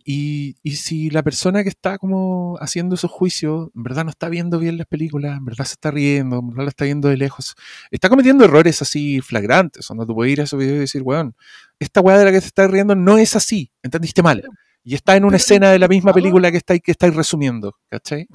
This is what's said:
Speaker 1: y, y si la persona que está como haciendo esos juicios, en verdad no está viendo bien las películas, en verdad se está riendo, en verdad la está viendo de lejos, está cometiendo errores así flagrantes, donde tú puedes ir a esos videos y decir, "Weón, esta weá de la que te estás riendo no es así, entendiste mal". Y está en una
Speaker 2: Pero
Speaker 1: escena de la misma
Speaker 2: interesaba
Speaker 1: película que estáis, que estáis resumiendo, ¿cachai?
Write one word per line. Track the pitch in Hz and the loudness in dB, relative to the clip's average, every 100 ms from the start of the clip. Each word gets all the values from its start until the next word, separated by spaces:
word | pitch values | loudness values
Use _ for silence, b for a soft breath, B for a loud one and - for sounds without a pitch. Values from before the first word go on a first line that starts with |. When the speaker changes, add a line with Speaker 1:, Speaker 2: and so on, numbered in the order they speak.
| - | -8
Speaker 1:
y, | 143 147 147 139 131 | -6 -6 -6 -8 -10
y | 151 143 | -10 -10
si | - 160 156 | -8 -6 -4
la | 156 | -4
persona | 151 - 180 202 | -4 -4 -2 -2
que | 196 | -2
está | - 185 196 | -6 -8 -6
como | 190 190 185 180 175 175 | -4 -4 -4 -4 -6 -8
haciendo | 147 170 180 180 | -8 -6 -4 -4
esos | 175 | -6
juicios, | - 185 - 156 156 165 117 | -4 -4 -2 -6 -6 -8 -12
en | |
verdad | 117 131 160 | -10 -8 -8
no | |
está | - 165 | -8 -8
viendo | 170 175 170 | -6 -4 -4
bien | 165 165 | -4 -6
las | 165 | -8
películas, | 151 160 147 143 143 | -8 -6 -6 -6 -8
en | |
verdad | 127 110 135 | -10 -10 -10
se | |
está | - 156 | -8 -6
riendo, | 147 143 143 131 123 | -2 0 0 -2 -6
en | 123 | -6
verdad | 120 | -8
la | 139 | -8
está | - 143 | -6 -4
viendo | 147 143 | -2 0
de | 135 | 0
lejos, | 139 - - - B B B | -2 -6 -14 -16 B B B
está | - 185 | -2 2
cometiendo | 262 254 277 202 | 4 6 6 8
errores | 147 165 - | 8 4 2
así | 143 156 147 135 | -4 -4 -4 -4
flagrantes, | - 117 101 156 180 - - | -4 -4 0 0 0 -6 -14
donde | 110 113 | -6 -2
tú | 113 | 0
puedes | 123 | 0
ir | 143 | 0
a | 147 | -2
esos | 139 | -4
videos | 135 143 | -2 -2
y | |
decir, | 139 143 | -4 -6
"Weón, | 131 147 143 - b b b _ | -4 -4 -4 -10 b b b _
esta | - 202 | -2 2
weá | 185 196 | 6 6
de | |
la | 196 | 6
que | 190 | 4
te | - | 0
estás | - 196 | 0 2
riendo | 190 202 196 | 2 0 2
no | 180 214 | 4 4
es | 220 214 | 4 0
así, | - 214 131 _ | -2 -4 -6 _
entendiste | 127 165 165 - | -8 -6 -2 0
mal". | 170 131 269 - _ _ 120 | 2 0 -4 -20 _ _ -10
Y | 135 | -4
está | - 196 | 2 4
en | 202 | 4
una | |
Speaker 2:
Pero | 190 | 2
Speaker 1:
escena | - 202 196 | 4 4 6
de | 190 | 6
la | 180 | 4
misma | 190 190 | 4 4
Speaker 2:
interesaba | |
Speaker 1:
película | 180 185 180 180 | 4 4 2 2
que | 170 | 0
estáis, | - 175 | -2 -2
que | - | -2
estáis | 160 180 | 0 0
resumiendo, | 156 156 156 139 117 101 - _ | 2 -2 -4 -4 -6 -10 -14 _
¿cachai? | 110 - 147 175 | -14 -10 -10 -12